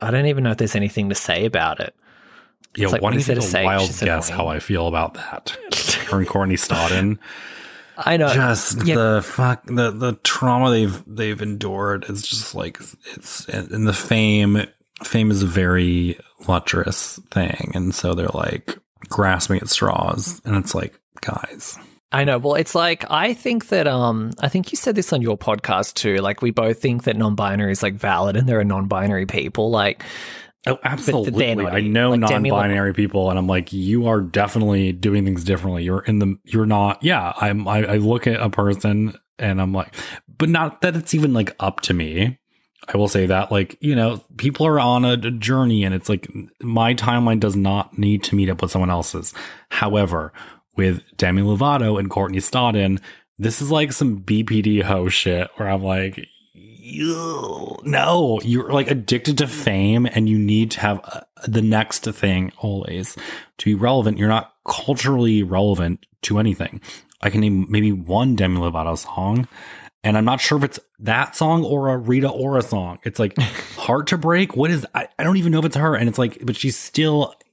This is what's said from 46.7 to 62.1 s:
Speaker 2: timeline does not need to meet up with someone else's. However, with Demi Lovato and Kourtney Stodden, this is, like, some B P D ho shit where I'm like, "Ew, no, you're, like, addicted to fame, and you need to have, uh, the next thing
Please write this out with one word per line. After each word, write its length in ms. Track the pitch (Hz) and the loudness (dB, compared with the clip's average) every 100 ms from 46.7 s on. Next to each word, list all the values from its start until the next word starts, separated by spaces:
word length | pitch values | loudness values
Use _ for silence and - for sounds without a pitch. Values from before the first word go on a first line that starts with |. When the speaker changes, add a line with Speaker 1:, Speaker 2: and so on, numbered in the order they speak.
| 113 117 123 | 2 2 2
Speaker 2:
timeline 440 | 110 120 117 110 | 0 2 2 2
does 160 | 107 98 | 2 2
not 420 | 98 101 - - | 0 0 -2 0
need 240 | 101 104 | 2 2
to 120 | - 101 | 0 0
meet 140 | 95 | 0
up 120 | 90 | 0
with 80 | 92 | -2
someone 180 | 95 90 | 0 0
else's. 420 | 87 80 82 - - - - - | 0 -4 -6 -8 -8 -14 -18 -8
However, 640 | - 107 104 95 85 78 - - - _ - | -4 0 2 2 -2 -6 -12 -20 -20 _ 0
with 260 | 92 87 - - | 0 0 -4 -2
Demi 240 | 92 92 | 0 2
Lovato 560 | 101 101 143 143 110 104 | 2 2 2 2 2 0
and 100 | 98 | 0
Kourtney 280 | 101 95 95 | -2 -2 -2
Stodden, 600 | - 127 123 107 98 95 - - _ - | -2 0 2 2 2 0 -4 -20 _ -6
this 240 | 110 110 | -2 -2
is, 100 | 143 | 0
like, 200 | 156 147 | 0 0
some 220 | - 135 101 | 0 0 -2
B 260 | 95 107 | 0 0
P 180 | 110 110 | 2 2
D 200 | 107 104 | 2 2
ho 260 | 95 95 90 | 2 0 0
shit 420 | - 98 87 90 - | 0 0 -2 -2 -6
where 120 | 104 | -2
I'm 140 | 98 | -2
like, 420 | 95 95 95 95 - _ _ | 0 -2 -4 -8 -16 _ _
"Ew, 1200 | - 104 113 120 143 160 165 165 151 113 76 - - | -20 -20 -20 -14 -6 -4 -4 -6 -8 -8 -10 -10 -10
no, 560 | 147 147 151 175 139 110 | -4 0 2 2 2 0
you're, 280 | 117 123 - | 0 0 0
like, 180 | 139 135 | 0 0
addicted 480 | 139 101 120 151 143 | -2 0 -2 0 0
to 80 | 139 | 0
fame, 580 | - - 95 101 113 123 | -2 -2 2 4 4 2
and 200 | 113 107 | 2 2
you 120 | 107 | 4
need 320 | 104 107 110 | 4 2 2
to 80 | - | 0
have, 200 | 107 101 | -2 -2
uh, 180 | - - - - - | -6 -16 -16 -12 -2
the 140 | 110 | 2
next 420 | 110 107 110 - | 2 2 0 -4
thing 460 | 110 | -6